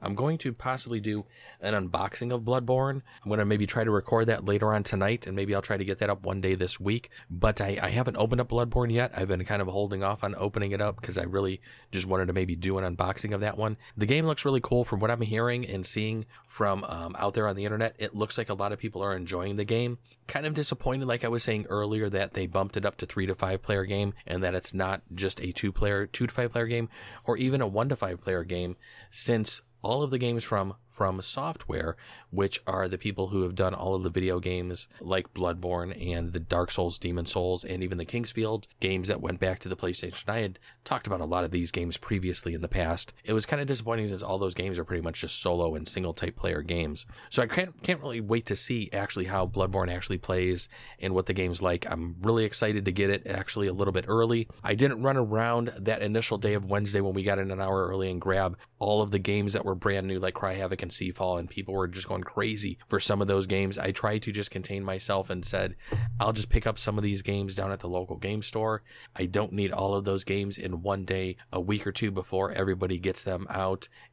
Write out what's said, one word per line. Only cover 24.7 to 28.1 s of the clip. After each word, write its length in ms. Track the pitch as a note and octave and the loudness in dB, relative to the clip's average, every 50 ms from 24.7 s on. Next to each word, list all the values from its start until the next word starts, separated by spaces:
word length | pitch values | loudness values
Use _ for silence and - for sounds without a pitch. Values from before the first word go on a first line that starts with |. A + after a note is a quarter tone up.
| - | -2
not 300 | F#2+ F#2+ F#2+ G2 - - - F2 | 0 0 0 -2 -4 -6 -10 -4
just 260 | F2+ G2 F#2 - - | -2 -2 -2 -2 -2
a 140 | - F#2 - | -4 -6 -4
two 140 | - - G2 | -2 -2 0
player, 340 | F#2+ - G#2+ G2+ G2+ G2 G2+ | 2 2 2 4 2 2 0
two 220 | - - - B2 | -2 -2 -2 -2
to 60 | A#2 - | -2 0
five 180 | - A#2+ A#2 | 0 -2 0
player 140 | - A#2+ A#2 | 0 0 0
game 240 | A2+ A#2+ A#2 A2+ - - - - - - - - | 0 0 0 -2 -2 -6 -12 -18 -16 -18 -6 -2
or 120 | - A#2 | 0 0
even 240 | - B2+ C3 C3+ C3+ | 2 2 2 4 2
a 60 | B2 | 2
one 200 | G2 G2 G#2+ A#2+ C#3 | 2 2 2 2 2
to 60 | C#3 | 0
five 260 | - G#2 F#2 | -2 -2 -4